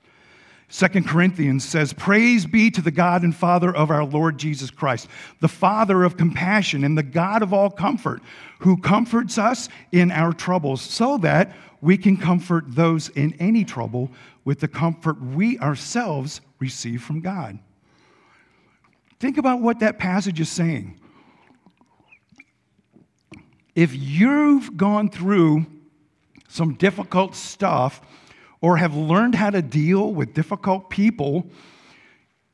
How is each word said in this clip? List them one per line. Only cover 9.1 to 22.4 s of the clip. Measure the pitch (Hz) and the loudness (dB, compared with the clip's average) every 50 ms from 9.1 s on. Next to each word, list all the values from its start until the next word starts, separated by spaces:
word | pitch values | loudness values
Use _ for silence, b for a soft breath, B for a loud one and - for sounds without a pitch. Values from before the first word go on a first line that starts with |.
| 226 233 247 180 - | 0 -2 -2 -2 -2
us | - 202 233 254 - - B B B B B - | 0 0 0 0 -2 -6 B B B B B 4
in | 175 175 180 | 4 4 4
our | 175 156 165 170 165 | 2 2 0 0 0
troubles, | - - 180 180 185 151 135 135 127 | -2 -2 -2 -2 0 0 -2 -4 -4
so | - - - - 226 269 285 240 | -6 -8 -4 -2 0 0 0 0
that | 170 151 143 156 190 - B B B B B B | 2 2 2 2 2 0 B B B B B B
we | 143 156 190 | 2 4 4
can | 196 - 208 190 | 4 4 4 2
comfort | 165 143 165 180 175 - - 175 165 147 | 4 2 0 0 0 0 -2 -2 -2 -2
those | 139 117 147 170 165 165 160 151 - | -2 0 2 2 2 2 0 -4 -4
in | - 139 143 156 160 - | -4 -2 -2 -2 -2 -2
any | 170 202 226 233 196 | 0 0 2 2 0
trouble | - - 127 113 107 113 123 127 127 127 B B B B B _ | -2 -6 -8 -8 -6 -6 -6 -6 -8 -10 B B B B B _
with | 139 139 - | -6 -4 -4
the | 156 | -4
comfort | 151 - - 160 165 160 165 - 160 147 143 | -6 -4 -2 -2 -2 -2 -2 -4 -6 -4 -4
we | 131 123 135 156 208 233 254 233 | -8 -6 -4 -2 -2 -2 -2 -2
ourselves | 233 151 143 - - - - 240 240 196 151 139 131 151 - - - _ _ _ | -2 -4 -4 -4 -8 -6 -6 -4 -4 -4 -6 -6 -8 -10 -12 -16 -20 _ _ _
receive | 135 127 - - - 123 120 123 | -10 -10 -8 -10 -10 -10 -10 -10
from | - - 147 160 | -8 -8 -8 -8
God." | 165 180 196 185 139 107 98 101 - _ _ _ b b b b b b b b b b b b b b b b b b b b b b _ _ _ _ _ _ | -6 -8 -8 -8 -10 -12 -14 -16 -20 _ _ _ b b b b b b b b b b b b b b b b b b b b b b _ _ _ _ _ _
Think | 233 269 269 | -6 -4 -2
about | 302 247 262 254 247 | 0 0 0 0 0
what | 226 233 233 233 | 0 -2 0 0
that | 214 214 208 | 0 -2 0
passage | - - 185 180 196 185 202 170 160 | -2 -4 -2 -2 -2 -2 -2 -4 -4
is | 160 - | -4 -4
saying. | - - 170 165 156 117 98 95 87 b b b b b b b b b b b b b _ - _ _ _ _ _ _ _ _ - _ _ _ _ - | -2 -2 -2 -2 -2 -4 -8 -12 -16 b b b b b b b b b b b b b _ -20 _ _ _ _ _ _ _ _ -20 _ _ _ _ -20